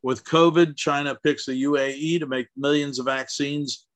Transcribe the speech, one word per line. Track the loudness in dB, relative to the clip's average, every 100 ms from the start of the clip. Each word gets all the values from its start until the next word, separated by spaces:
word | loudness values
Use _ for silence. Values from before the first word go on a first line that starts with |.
With | -4 -4
covid, | 0 4 6 6 2 2
China | -2 -2 -4
picks | -2 0 0 -4
the |
U | -2 0 0
A | 0
E | -2 -2 -2
to | -2
make | -4 -6 -4
millions | 0 0 0 -4
of |
vaccines | -2 -2 -6 -6 -4 -4 -6 -8 _